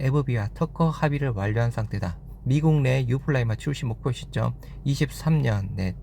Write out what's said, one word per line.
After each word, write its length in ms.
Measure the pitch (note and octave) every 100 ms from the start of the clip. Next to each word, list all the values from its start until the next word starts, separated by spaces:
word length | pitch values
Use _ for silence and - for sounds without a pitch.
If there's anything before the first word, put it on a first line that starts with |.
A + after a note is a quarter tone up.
에브비와 480 | C3+ C#3+ C3+ A#2+ G#2
특허 360 | - D#3+ - E3
합의를 400 | D3+ D3+ C#3+ C#3
완료한 420 | A2 G2 A2 A#2
상태다. 480 | A#2 G#2+ G2+ F2 E2+ - -
미국 380 | B2+ C#3 D#3 D3+
내 240 | C3 C3 B2+
유플라이마 480 | C3 C3+ C3+ A2+ G#2+
출시 300 | - C#3 B2+
목표 260 | A2+ -
시점 420 | B2 - - A2+ B2 - -
이십삼 580 | C#3 C#3 C#3+ - - D#3+
년 280 | C3 G#2 G2 G2
내 200 | F#2 -